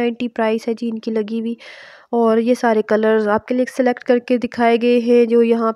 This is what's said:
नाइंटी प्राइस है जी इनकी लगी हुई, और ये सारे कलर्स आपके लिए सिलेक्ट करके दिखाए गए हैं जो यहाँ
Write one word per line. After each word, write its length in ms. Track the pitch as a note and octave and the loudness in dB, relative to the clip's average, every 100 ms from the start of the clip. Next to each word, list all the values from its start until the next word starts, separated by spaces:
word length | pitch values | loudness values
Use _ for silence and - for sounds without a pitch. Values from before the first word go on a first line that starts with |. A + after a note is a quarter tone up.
नाइंटी 280 | A#3+ A#3 A#3+ | -4 -4 -8
प्राइस 360 | - A3 A3 A#3 | -4 -2 -2 -4
है 60 | |
जी 140 | A3 A#3 | -6 -6
इनकी 220 | A3 A3+ | -8 -6
लगी 280 | A3 G#3 A3+ | -6 -4 -6
हुई, 160 | A3+ A#3 - - - - - | -6 -8 -14 -20 -20 -20 -6
और 260 | A#3+ A3+ A3+ | 0 2 2
ये 140 | A#3 B3 | 2 0
सारे 260 | A#3+ A3 | 0 0
कलर्स 440 | - G#3+ A3 A3 G#3 | 0 0 2 0 0
आपके 260 | G#3+ - | -2 -2
लिए 120 | B3+ B3 | -4 -4
सिलेक्ट 340 | - B3 B3 | 0 -2 -2
करके 360 | - B3 - B3 | -2 -2 0 -4
दिखाए 380 | A#3+ - A#3 A#3 | -4 -2 0 2
गए 220 | A#3+ B3 | 2 2
हैं 260 | A#3 A#3+ A#3 | 4 2 4
जो 140 | A#3 | 4
यहाँ 280 | A#3 A3+ A3+ | 2 2 -2